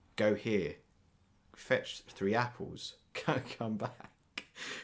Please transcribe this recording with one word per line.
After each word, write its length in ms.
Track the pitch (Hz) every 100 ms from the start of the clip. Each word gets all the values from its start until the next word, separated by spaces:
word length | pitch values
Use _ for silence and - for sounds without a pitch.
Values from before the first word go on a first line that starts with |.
| _ -
go 180 | 107
here, 420 | 101 113 104 76 - _ _ _ _ _ _ _
fetch 480 | - - 127 - - -
three 260 | - 98
apples, 600 | 113 120 - - - - - _
<laughs> 140 | - -
go, 100 | 143 - -
come 180 | 113 104
back. 680 | 113 - - _ _ - - - - -